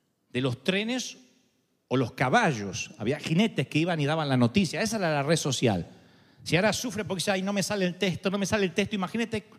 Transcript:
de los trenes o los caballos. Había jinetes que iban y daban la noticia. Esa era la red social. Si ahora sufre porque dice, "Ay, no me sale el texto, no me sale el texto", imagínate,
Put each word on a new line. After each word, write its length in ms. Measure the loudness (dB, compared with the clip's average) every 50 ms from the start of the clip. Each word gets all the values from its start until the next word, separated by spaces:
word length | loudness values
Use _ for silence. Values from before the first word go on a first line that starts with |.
| _ _ _ _ _ _
de 100 | -4 -2
los 240 | 0 0 -2 -2 -2
trenes 540 | -2 -2 0 0 -2 -2 -4 -6 -8 -12 -16 -20 _ _ _ _ _ _ _ _ _ _ _ _ -2
o 80 | 0
los 160 | 0 0 0 -2
caballos. 800 | -2 0 2 4 4 4 2 0 0 -4 -6 -6 -8 -8 -10 -10
Había 220 | -6 -4 -2 -2 -2
jinetes 480 | -2 0 2 4 2 2 2 -2 -4
que 120 | 0 0 0
iban 200 | 0 0 0 0
y 60 | 0
daban 240 | 0 0 0 0 2
la 80 | 4
noticia. 440 | 4 4 4 4 2 2 2 0 -2
Esa 140 | -2 -2 -2
era 160 | 0 0 0
la 100 | 0 2
red 140 | 2 2 2
social. 560 | 2 2 0 0 2 2 2 2 2 -2 -6 -10 -20 -20 -20 _ _ _ _ _ -14 -4
Si 120 | 0 2
ahora 160 | 2 4 2
sufre 320 | 2 0 -4 -6 -6 -6 -6
porque 160 | -4 -4 -2
dice, 120 | 0 0
"Ay, 100 | 0 0
no 100 | 0 -2
me 100 | -2 -2
sale 220 | -2 0 0 0 0
el 100 | 0 0
texto, 340 | 0 -2 -2 -2 0 -2 -2
no 80 | -2
me 80 | -2 -2
sale 180 | 0 0 2 2
el 100 | 2 2
texto", 220 | 0 -2 0 -2
imagínate, 520 | -4 -4 -2 -2 -2 -4 -2 -4 -6 -8 -8 -6